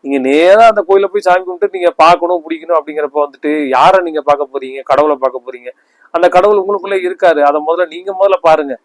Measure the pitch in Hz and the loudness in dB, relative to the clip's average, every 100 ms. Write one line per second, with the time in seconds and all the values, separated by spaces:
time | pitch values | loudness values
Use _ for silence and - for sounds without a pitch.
0 | 139 139 131 147 175 208 226 208 175 196 | -4 -4 0 2 4 6 6 4 0 0
1 | 196 202 185 180 185 180 202 190 175 - | 0 -4 0 0 -2 -6 -6 -2 -4 2
2 | 160 175 170 180 160 160 160 165 147 151 | 4 4 0 -4 -6 -12 -4 -4 -4 -6
3 | 147 147 147 - 147 151 143 127 156 190 | -4 -4 -4 -4 -6 -4 -2 2 4 2
4 | 175 156 139 143 139 135 131 135 131 139 | 0 -6 -2 -2 -2 -8 -10 -14 -2 0
5 | 151 139 131 127 120 123 123 - _ _ | 0 0 -4 -6 -16 -18 -18 -20 _ _
6 | _ 170 175 180 196 208 190 202 190 196 | _ -2 2 2 2 0 -2 -6 -4 -6
7 | 180 180 185 151 143 151 151 170 175 165 | -6 -2 0 2 0 0 -4 -4 -4 -6
8 | 185 185 196 185 165 156 143 123 | -12 -2 0 2 2 2 0 -10